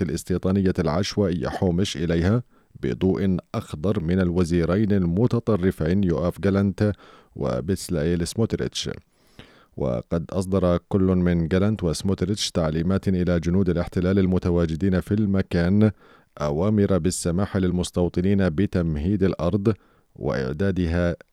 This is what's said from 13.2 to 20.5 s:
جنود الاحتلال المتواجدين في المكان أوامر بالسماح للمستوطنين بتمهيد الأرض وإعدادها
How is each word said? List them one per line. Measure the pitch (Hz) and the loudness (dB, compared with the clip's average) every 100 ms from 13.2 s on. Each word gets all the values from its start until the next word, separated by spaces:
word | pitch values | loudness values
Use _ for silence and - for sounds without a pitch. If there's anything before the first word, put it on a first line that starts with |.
| 87 87 | 2 0
جنود | 82 90 90 | 2 2 2
الاحتلال | 85 87 98 90 98 | 0 -2 -2 2 2
المتواجدين | 92 90 90 87 85 80 98 92 | 2 2 2 2 2 0 0 0
في | - | 0
المكان | 104 104 95 95 87 87 101 107 - - - _ - | 0 0 0 0 0 2 4 4 2 -14 -20 _ -6
أوامر | 73 73 101 107 101 95 | -4 0 0 2 2 2
بالسماح | 85 - 90 85 101 98 | 0 -2 -2 -2 -2 0
للمستوطنين | 92 87 85 - 87 92 92 101 92 | 0 0 -2 0 0 0 0 2 2
بتمهيد | 76 101 95 82 76 80 104 | 0 0 0 -2 -2 0 0
الأرض | 92 - 82 101 101 101 _ _ _ - | 0 0 -2 0 0 -2 _ _ _ -8
وإعدادها | 69 62 64 | -4 -4 -4